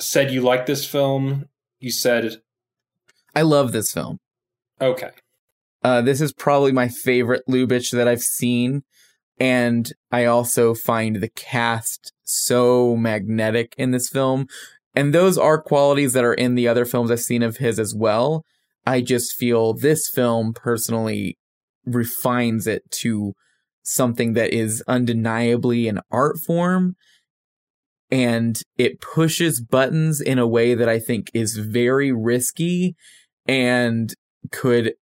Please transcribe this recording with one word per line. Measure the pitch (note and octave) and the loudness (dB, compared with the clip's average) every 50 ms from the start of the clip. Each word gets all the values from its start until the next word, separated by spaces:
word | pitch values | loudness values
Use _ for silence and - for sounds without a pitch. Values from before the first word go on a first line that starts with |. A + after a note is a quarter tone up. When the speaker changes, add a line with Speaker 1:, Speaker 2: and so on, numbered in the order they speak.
Speaker 1:
said | - - - C#3+ C#3 C3 | -8 0 0 0 2 2
you | B2+ C3 | 0 0
liked | B2 B2+ B2+ B2+ B2+ | 2 2 2 2 0
this | - C#3+ C#3+ - | -2 -4 -4 -4
film. | - - C#3+ C#3 C3+ C3+ C3+ C3+ C3+ C#3 C#3 C#3 - _ _ _ _ _ _ | -4 -2 0 0 0 0 0 -2 -2 -4 -4 -6 -10 _ _ _ _ _ _
You | C3 A#2+ | -10 -8
said | A#2+ - - B2 A#2+ A#2 A#2 A2 A2 A2 _ _ _ _ _ _ _ _ _ _ _ _ _ _ _ _ _ _ _ | -6 -2 0 2 2 2 0 -4 -8 -10 _ _ _ _ _ _ _ _ _ _ _ _ _ _ _ _ _ _ _
Speaker 2:
I | D3+ | 2
love | D#3+ D#3+ D3+ C#3+ C#3 B2 | 2 4 4 4 2 2
this | - A2 G2+ - | 0 -2 -4 -2
film. | - - C2 A#1+ - - _ _ _ _ _ _ _ _ _ _ _ _ | -6 -6 -6 -8 -10 -12 _ _ _ _ _ _ _ _ _ _ _ _
Speaker 1:
Okay. | C3+ C3 B2+ - - - - - _ _ _ _ _ _ _ _ _ _ _ _ - | -2 -2 -2 -2 -8 -12 -14 -20 _ _ _ _ _ _ _ _ _ _ _ _ 0
Speaker 2:
Uh, | B2+ B2+ A#2+ | 2 2 4
this | A#2+ C3 C#3 B2+ | 2 2 2 0
is | D#3 C#3 | -2 -4
probably | - - - D3 C#3+ C#3+ C#3+ C#3 | -4 -2 0 2 4 4 4 4
my | C3+ C3 B2 B2 | 2 2 0 -2
favorite | A#2+ - - C3 B2 B2 A#2+ A2+ B2+ A#2+ - - | -4 -4 -2 0 2 2 2 2 0 -2 -2 0
Lubitsch | C3 B2+ B2+ A#2+ B2+ B2 B2 - | 0 0 2 2 0 0 0 -2
that | - A#2+ A#2+ A#2+ | 0 0 2 2
I've | A#2+ A#2 | 2 0
seen. | - - - - C3 A#2+ B2 A#2+ B2 B2 C#3 C#3+ - _ _ _ _ _ _ _ _ _ _ _ | -2 -6 -4 -2 -2 -2 0 0 0 -2 -2 -4 -8 _ _ _ _ _ _ _ _ _ _ _
And | C3 B2+ B2+ B2 A#2+ A#2+ A#2 A#2+ A2+ - - _ _ _ | 0 2 2 2 2 2 0 0 -2 -4 -8 _ _ _
I | - B2 A#2+ | -2 0 2
also | A#2+ A#2 A#2+ A#2+ - - B2+ A#2+ A#2 A#2 | 4 2 2 0 0 0 2 2 2 2
find | A2+ - - A#2 A2+ A2 A2 A2 | 0 -2 -2 0 0 0 -2 -2
the | G2+ F#2+ G#2+ | -4 -4 -6
cast | - - - - - A#2+ A#2 A2+ A#2 A2+ A2+ - - - _ - _ _ _ | -8 -14 -14 -6 -2 0 0 0 0 -2 -4 -8 -10 -10 _ -20 _ _ _
so | - - - - - B2 B2 B2 B2 B2 B2 B2 B2 A#2+ | -6 -6 -4 -2 0 2 4 4 4 4 4 4 2 2
magnetic | A2+ A2+ A2+ G#2+ G#2+ F#2+ G#2 A2+ A2 A2 A2 A2 A#2 A#2 - - - | 0 0 -2 -2 -2 -4 -4 -2 -2 0 0 0 -2 -4 -4 -6 -6
in | C3 B2+ | -2 -2
this | B2+ B2+ B2 - | -2 -2 -4 -4
film. | - C3+ C3+ C3 C3 C3 C3+ - - - - - - _ _ _ _ | -2 -2 0 0 0 -2 -4 -8 -12 -20 -20 -20 -20 _ _ _ _
And | C3+ C#3+ C#3+ D3 | 0 0 4 4
those | E3+ F#3 F#3+ F3 - | 4 4 4 4 4
are | - D3 D#3 D#3 | 4 4 2 2
qualities | D#3+ - D#3 C#3+ C#3+ C#3+ C#3+ C#3+ C#3+ C3 A#2+ | 0 0 2 4 4 4 4 2 2 2 2
that | C3 A#2+ | 2 2
are | A#2+ - | 2 2
in | - B2 B2 B2 | 2 0 0 2
the | B2 A#2+ | 2 2
other | A#2 A#2 B2 A#2+ | 2 2 2 0
films | A#2+ - B2 A#2+ A2+ | 0 0 -2 0 0
I've | A#2+ A#2 | 0 -2
seen | - - A#2+ A#2+ A#2+ | -2 -2 -2 0 0
of | A#2 A2+ - | -2 -2 -2
his | C3+ A#2 G#2+ - | -2 -2 0 -2
as | A2 G2+ A2 | -4 -4 -4
well. | G#2+ A2 A2 G#2 A2+ B2 C#3+ D#3+ D#3+ - _ _ _ _ _ _ _ _ | -2 0 0 2 2 0 0 -2 -4 -6 _ _ _ _ _ _ _ _
I | A#2+ C3 B2+ | -2 0 0
just | B2 B2 B2+ A#2+ A#2 - - | 0 0 0 -2 0 -4 -6
feel | - B2+ A#2+ A#2+ A2+ A2+ A2+ A2 | -4 -2 0 2 2 2 0 0
this | A#2+ A#2+ D3+ D#3 D#3 - - | 0 2 2 2 2 -2 -4
film | - C#3 B2 A#2 A#2 A2+ A2+ A2+ A2+ | -2 0 0 2 0 0 -2 -4 -6
personally | - - B2 A#2+ A2 - - A#2 A2+ A2+ A2 G#2+ G#2 G2+ F#2 - - _ _ _ _ _ _ _ _ _ | -6 -4 -2 -2 -2 -2 -4 -4 -2 -2 -2 -4 -4 -6 -6 -8 -12 _ _ _ _ _ _ _ _ _
refines | - A#2+ B2 A#2 A#2 - - - B2+ A#2+ B2 A#2+ A#2 A2+ A2+ F#2+ | -4 -2 -2 -2 -2 -6 -6 -4 -2 -2 0 -2 -2 -2 -2 -4
it | A2 G#2 - - _ - - | -4 -4 -6 -8 _ -12 -6
to | - A#2+ A2+ G#2 G#2 G2+ F#2+ _ _ _ _ _ _ _ _ _ | -4 -4 -4 -4 -6 -8 -10 _ _ _ _ _ _ _ _ _
something | _ - - - C3 A#2+ A#2 - A#2+ A#2 | _ -8 -2 -2 -2 -2 0 -2 -2 0
that | A2+ A#2 A2+ - - | 0 0 0 0 0
is | A#2 A2+ A2 A2 A2+ - - | -2 -2 -2 -4 -6 -4 -2
undeniably | B2+ B2 B2 A#2+ A#2 A2+ A2 A2+ A2+ A2+ A#2+ A#2 A#2+ A#2+ - B2 A#2+ A#2 A#2 A2+ | -2 0 0 0 0 0 -2 -2 -2 0 0 0 0 0 0 0 0 0 0 -2
an | G#2 F#2 - _ | -2 -4 -6 _
art | - A#2 C3+ D#3 - D#3+ | -2 0 0 0 -2 -4
form. | - - E3+ E3+ F3 F3+ F#3 F#3 F#3 F3+ F#3 - _ _ _ _ _ _ _ _ _ _ _ _ _ _ _ _ _ _ _ _ _ _ | -4 -2 -2 0 0 0 2 0 0 -2 -4 -8 _ _ _ _ _ _ _ _ _ _ _ _ _ _ _ _ _ _ _ _ _ _
And | C3 C3 B2 A#2+ A#2 A#2 A#2 A#2 A2 - - _ _ - | 0 0 2 2 0 0 0 -2 -2 -4 -8 _ _ 0
it | B2 A#2 - - | 0 0 0 -4
pushes | - - - D#3+ D#3+ D#3+ D#3+ - F3 E3 C3 A#2+ | -16 -4 0 2 2 2 2 0 0 0 0 -4
buttons | A#2 - - C3 - - D#3 D#3+ D#3 D#3+ D#3 D3 | -4 0 2 2 2 2 2 0 0 0 0 -2
in | - - C3 B2+ | -2 0 2 2
a | A#2+ A#2 | 2 2
way | A2+ A#2 A#2 A#2+ B2 | 4 2 4 4 2
that | A2+ A#2+ A2+ | 2 2 2
I | A2+ A2+ | 0 0
think | A2+ - A#2+ G#2+ - - - | -2 -2 -4 -4 -4 -4 -4
is | A2+ A2+ G#2+ A#2 G#2+ | -2 -2 -2 -4 -6
very | G#2+ A2 G#2 A#2+ A#2+ A#2+ C3 C#3 C#3 C#3 | -8 -2 0 0 2 2 2 2 2 0
risky | B2+ A2+ A2 A#2 A#2+ B2 B2 - - - E3 E3+ F3 F3+ F3+ F3+ F3 _ _ - - _ _ _ _ _ _ | 0 0 0 0 0 0 -2 -4 -4 -4 -2 -2 0 0 -2 -2 -4 _ _ -20 -20 _ _ _ _ _ _
and | - C3+ C3+ B2+ B2 B2 B2 B2 A#2 A#2 A2+ A2+ A2 - _ _ _ _ _ - - | -2 0 2 2 2 2 2 2 0 0 -2 -2 -4 -8 _ _ _ _ _ -16 -14
could | - - - B2+ A#2+ A#2+ A2+ A2 - - | -10 -2 0 2 2 4 2 0 -4 -8